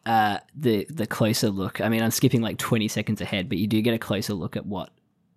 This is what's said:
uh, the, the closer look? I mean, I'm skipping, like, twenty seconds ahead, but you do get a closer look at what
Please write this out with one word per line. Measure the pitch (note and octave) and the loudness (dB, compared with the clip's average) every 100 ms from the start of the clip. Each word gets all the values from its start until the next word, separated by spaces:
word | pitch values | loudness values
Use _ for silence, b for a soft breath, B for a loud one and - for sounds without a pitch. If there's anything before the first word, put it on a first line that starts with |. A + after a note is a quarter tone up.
| - | 0
uh, | A2+ G#2+ G2+ - - | 4 4 0 -8 -4
the, | A#2+ G#2 - | 0 0 -2
the | D#2+ G#2 | -6 -4
closer | - A2 A2+ A#2 | 0 2 2 0
look? | G2 - - | 0 -4 -2
I | G#2+ | 0
mean, | A2+ | 2
I'm | A2+ | 0
skipping, | - C3 B2 | 2 4 4
like, | A2 G2 | 0 -4
twenty | - A#2 G#2+ | 0 0 2
seconds | - G#2 G#2+ | -2 -2 -4
ahead, | - G2+ F#2 | -2 -4 -2
but | F#2+ | -2
you | G#2 | 2
do | A2 | 2
get | A#2 | 2
a | A2+ | 0
closer | - G2+ G#2 | 0 -2 -2
look | G2+ D#2+ - | -4 -4 -6
at | - | -6
what | F#2+ - _ _ _ _ | -6 -8 _ _ _ _